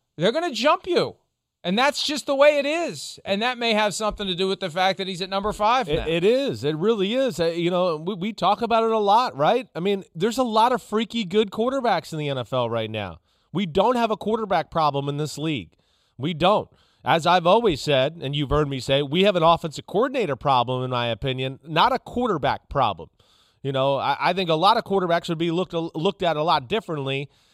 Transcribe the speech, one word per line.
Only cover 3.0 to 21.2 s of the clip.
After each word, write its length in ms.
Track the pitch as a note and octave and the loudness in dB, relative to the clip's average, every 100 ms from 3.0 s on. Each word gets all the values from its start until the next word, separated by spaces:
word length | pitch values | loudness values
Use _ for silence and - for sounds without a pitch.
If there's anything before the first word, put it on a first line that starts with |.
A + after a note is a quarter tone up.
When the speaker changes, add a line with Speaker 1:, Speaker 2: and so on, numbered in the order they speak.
| - - | -14 -12
Speaker 1:
And 180 | - G3 | -4 -2
that 160 | A#3 A#3+ | -2 -2
may 160 | A#3 | 0
have 180 | G#3+ G#3+ | 2 0
something 360 | E3+ G#3+ - G3 | 0 -4 -4 -6
to 60 | F3 | -2
do 100 | F#3+ | -2
with 140 | F#3+ | -2
the 100 | F#3 | -4
fact 260 | E3 F#3+ F#3+ | 0 0 0
that 100 | F#3+ | -4
he's 120 | F3 | -8
at 80 | F#3+ | -4
number 240 | G3 G#3 | -4 -4
five 360 | G3+ G#3 B3+ F#3 | 0 2 2 0
Speaker 2:
It, 80 | D3+ | -2
Speaker 1:
now. 100 | A#2+ | -2
Speaker 2:
it 160 | E3 | 0
is. 400 | F#3 B3+ C#4 A#2 | 2 2 0 -4
It 140 | C3+ D#3 | -4 -2
really 380 | G3+ A3+ F#3+ | 0 0 0
is. 260 | B3 C4+ F3 | 0 -2 0
Uh, 60 | E3+ | -2
you 220 | E3+ E3+ | 0 0
know, 280 | F3+ F3+ D#3 | 0 0 -2
we, 180 | E3+ | -6
we 180 | G3+ G#3 | -6 -6
talk 300 | G#3 F3 G#3 | -2 0 0
about 220 | A3+ A3+ | 2 2
it 80 | A3+ | 2
a 60 | A3+ | 2
lot, 380 | G3+ G#3+ B3 C3 | 4 4 2 2
right? 320 | D#3 A#3+ A3 | 2 2 0
I 60 | D#3 | -4
mean, 240 | F#3 G3+ - | -2 -2 -4
there's 240 | E3 G#3+ A#3 | -4 -2 0
a 60 | |
lot 260 | B3 G#3+ A#3 | 0 4 4
of 100 | B3 | 2
freaky 440 | - G#3+ A3+ A#3 | -2 -4 -2 -4
good 260 | F3+ G#3 G#3+ | -2 0 0
quarterbacks 640 | - A#3+ C4+ A#3 F3 - | 0 -2 0 0 -2 -4
in 80 | D#3 | -6
the 80 | D3 | -4
N 100 | C3 | -4
F 140 | A#2+ | -2
L 180 | C3 A#2+ | -2 0
right 180 | A#2 A2 | -2 -4
now. 300 | G#2+ F#2+ D#2+ _ _ _ | -6 -8 -10 _ _ _
We 140 | D#3+ G3 | -4 -2
don't 300 | F3+ G#3+ B3 | 2 2 2
have 160 | A3+ | 0
a 40 | G#3+ | -2
quarterback 540 | G#3 A3 G#3 F3+ D3+ | -2 -2 0 -2 -2
problem 380 | E3 D3+ C#3 C#3+ | 0 0 0 -4
in 80 | C#3+ | -4
this 200 | D3+ - | -6 -6
league. 360 | D#3 C#3 E2 _ _ _ _ - | -4 -4 -8 _ _ _ _ -8
We 160 | C#3+ | -6
don't. 380 | D#3+ E3+ G#3 - _ _ _ | 0 2 2 -2 _ _ _
As 220 | - D#3 E3+ | 0 2 4
I've 200 | F3+ E3+ | 4 6
always 340 | A3 A#3 D3 | 4 4 0
said, 380 | - C3+ C3+ E3+ | 0 2 2 -2
and 140 | C3 C#3+ | -4 -2
you've 140 | C3+ | 0
heard 180 | D3 D3 | 0 0
me 100 | C3+ | -2
say, 240 | A#2+ C3+ | 0 0
we 220 | C#3+ D#3+ | 2 2
have 100 | G3 | 4
an 80 | F3+ | 4
offensive 440 | D#3+ E3+ E3 - - | 4 4 0 -12 -4
coordinator 500 | F#3 B3+ C4+ F#3 B2+ | 0 0 0 -2 -2
problem, 480 | D3 C3 A#2+ B2+ | 2 2 2 -2
in 60 | B2+ | -2
my 180 | B2 A#2+ | -2 -2
opinion, 500 | A2 | -4